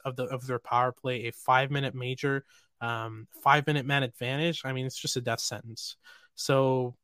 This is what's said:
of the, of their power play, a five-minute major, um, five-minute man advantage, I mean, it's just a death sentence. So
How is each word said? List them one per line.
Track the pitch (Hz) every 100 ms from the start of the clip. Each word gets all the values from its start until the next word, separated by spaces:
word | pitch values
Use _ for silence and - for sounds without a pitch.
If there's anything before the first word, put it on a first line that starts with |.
| 135
of | 123
the, |
of | 123 131 127
their | 123
power | - 123 127
play, | - 131 123 117
a |
five-minute | - - 127 135 143 139
major, | 127 123 131 143 139 - _ _ _
um, | 117 117 113 110 - -
five-minute | 139 147 143 147 131
man | 139
advantage, | 131 - 120 139 165 160 135
I |
mean, | 131 127
it's | -
just | - 127
a |
death | 120 117
sentence. | - 107 113 113 - - - - _
So | - - 135 135 131 123 -